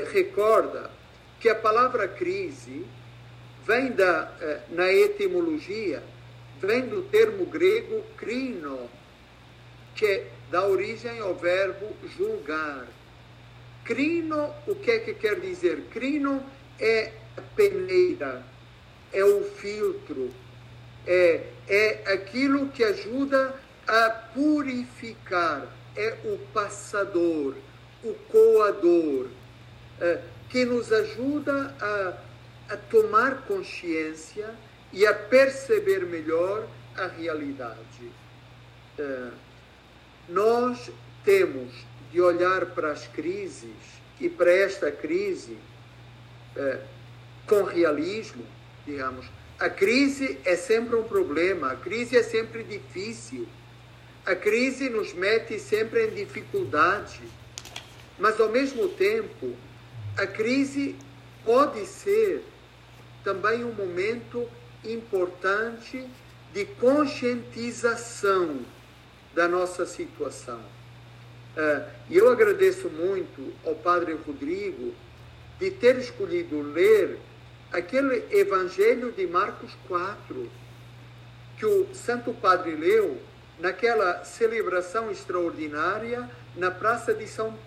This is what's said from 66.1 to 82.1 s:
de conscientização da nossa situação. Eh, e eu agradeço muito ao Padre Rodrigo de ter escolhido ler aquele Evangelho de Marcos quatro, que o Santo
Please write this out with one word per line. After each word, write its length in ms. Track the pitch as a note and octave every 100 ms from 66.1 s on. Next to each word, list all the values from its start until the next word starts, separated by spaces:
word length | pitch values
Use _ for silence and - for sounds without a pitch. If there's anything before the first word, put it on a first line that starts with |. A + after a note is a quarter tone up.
| - - - -
de 120 | G3 G3
conscientização 2000 | - B3 C#4+ C#4+ - B3 A#3+ A3+ A3+ A#3+ A#3+ A#3 A#3 - - G3 G3 E3+ C3+ A#2 - - - - - -
da 140 | - E3+
nossa 380 | F3+ F3+ - E3
situação. 760 | - D#3+ - C#3 - - A#2 G#2+ - - - - - - - - -
Eh, 300 | D3+ D3 - - -
e 80 | E3
eu 140 | A#3+
agradeço 580 | A3+ G#3+ F#3+ F#3+ - F3
muito 640 | D3+ F3+ G3 D#3+ - C3 - E3
ao 100 | D3+
Padre 380 | F3 F3 E3
Rodrigo 800 | D#3 D3+ C#3 C#3 F#3+ G3+ C3 B2 A#2+ - - - - - -
de 120 | F#3+
ter 260 | F#3+ A#3+ C4
escolhido 640 | - - F#3 F3 E3 D3
ler 560 | C#3+ D#3 G3 G#3+ D#3 A#2 - - - - -
aquele 520 | - - C4 C#4 A#3+ -
Evangelho 800 | G#3 G3 F#3+ F3+ F#3 A3 B3 A#3+
de 140 | F#3+ F3+
Marcos 500 | F3+ G#3 - - - -
quatro, 640 | F3 F#3+ G#3 - C3 A#2 - - - - - - - - - - -
que 80 | G#3+
o 220 | G3 F#3
Santo 400 | - -